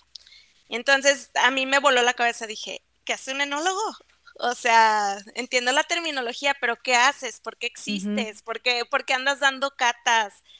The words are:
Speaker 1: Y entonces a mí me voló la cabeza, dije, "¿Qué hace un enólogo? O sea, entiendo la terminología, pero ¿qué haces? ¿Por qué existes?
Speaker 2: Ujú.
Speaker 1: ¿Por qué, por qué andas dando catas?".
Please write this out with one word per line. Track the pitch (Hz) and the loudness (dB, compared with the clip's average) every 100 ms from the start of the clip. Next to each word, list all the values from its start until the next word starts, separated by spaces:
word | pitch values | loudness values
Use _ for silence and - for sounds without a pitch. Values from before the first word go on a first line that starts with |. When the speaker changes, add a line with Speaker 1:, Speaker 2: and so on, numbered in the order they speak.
| _ - - - _ _ _ | _ -20 -20 -20 _ _ _
Speaker 1:
Y | 226 | -4
entonces | 240 277 277 277 - - | 2 4 4 0 -2 0
a | 247 | 2
mí | 269 262 | 0 0
me | 277 | 2
voló | 285 254 | 4 4
la | 240 247 | 2 2
cabeza, | 240 233 220 | -2 -2 -8
dije, | 214 - - _ _ - | -10 -12 -14 _ _ -8
"¿Qué | |
hace | 220 - | -6 -6
un | 269 | -4
enólogo? | 285 285 349 381 427 - _ _ - - | -4 -2 -2 -2 -4 -8 _ _ -20 -6
O | - 247 | -4 -2
sea, | 240 226 220 214 202 202 202 - | 4 6 6 4 -2 -4 -10 -10
entiendo | 254 254 247 | -4 0 2
la | 277 | 2
terminología, | 311 339 330 277 240 - 277 277 | 2 -2 -2 -4 -6 -2 -2 0
pero | 240 233 | -2 -2
¿qué | - 240 | 2 4
haces? | 262 - 247 - | 4 2 -6 -12
¿Por | 226 - | -14 -10
qué | 240 | -10
existes? | - - 202 202 | -8 -6 -6 -4
Speaker 2:
Ujú. | 208 220 208 | -4 -4 -10
Speaker 1:
¿Por | - 226 | -10 -4
qué, | 254 240 233 | -2 -2 -2
por | 269 269 | -2 0
qué | 262 | 0
andas | 269 269 | 0 2
dando | 277 269 277 - | 0 2 -4 0
catas?". | 240 240 254 226 208 - - | 0 0 2 2 0 -8 -20